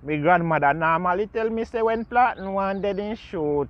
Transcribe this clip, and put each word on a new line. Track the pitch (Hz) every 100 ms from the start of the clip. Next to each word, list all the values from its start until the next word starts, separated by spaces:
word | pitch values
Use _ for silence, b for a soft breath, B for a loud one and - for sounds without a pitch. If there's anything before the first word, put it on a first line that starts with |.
Me | 135 151
grandmother | 147 175 170 156 143
normally | 147 165 165 180 180 214
tell | 233 220
me | 226 226
say | 240
when | 226 226 226
planting | 240 247 - 190
one | 196 196 196
dead | 196 196
in | 208 220
shoot. | - 185 151 147 135